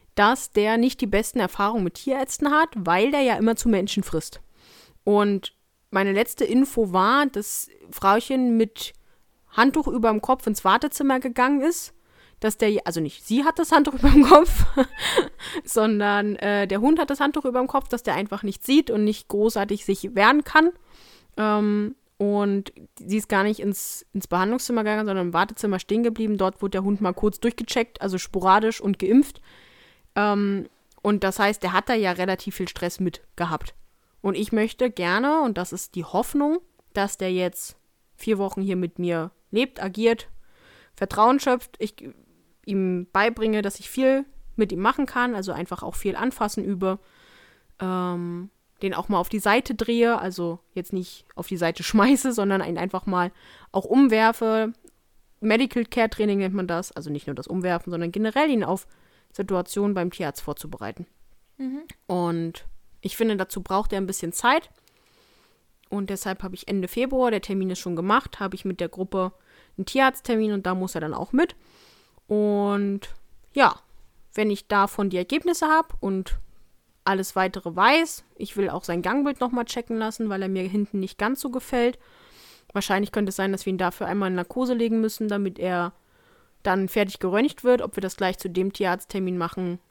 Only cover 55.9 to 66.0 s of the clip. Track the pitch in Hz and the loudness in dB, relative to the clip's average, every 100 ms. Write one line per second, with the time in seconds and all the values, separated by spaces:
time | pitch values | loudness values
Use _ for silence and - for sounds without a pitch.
55.9 | 247 226 - 214 196 190 196 180 170 185 | 0 0 0 0 0 -2 -2 -4 -4 -6
56.9 | 190 165 147 - 135 - 185 180 170 - | -12 -8 -8 -8 -10 -6 -4 -2 -4 -4
57.9 | 170 170 202 220 262 311 240 160 190 - | -6 -6 -2 -2 0 2 0 0 -4 -6
58.9 | _ _ _ _ - 196 185 180 202 202 | _ _ _ _ -10 -2 -2 -2 -2 -2
59.9 | 190 175 - 156 - - 147 - - 107 | 0 -4 -4 -8 -6 -10 -10 -12 -10 -12
60.9 | - 175 _ - - _ - 262 277 330 | -12 -18 _ -20 -20 _ -12 -10 -10 -14
61.9 | - - 185 175 170 165 - - - - | -18 -6 -2 -2 -2 -6 -8 -14 -14 -18
62.9 | - 190 - 226 202 185 196 - 190 - | -12 -10 -2 -2 -2 -4 -8 -4 -2 0
63.9 | 196 190 190 170 - 240 311 - _ _ | -2 -4 -6 -8 -2 0 0 -2 _ _
64.9 | _ _ _ _ _ _ _ _ _ _ | _ _ _ _ _ _ _ _ _ _
65.9 | 202 | -6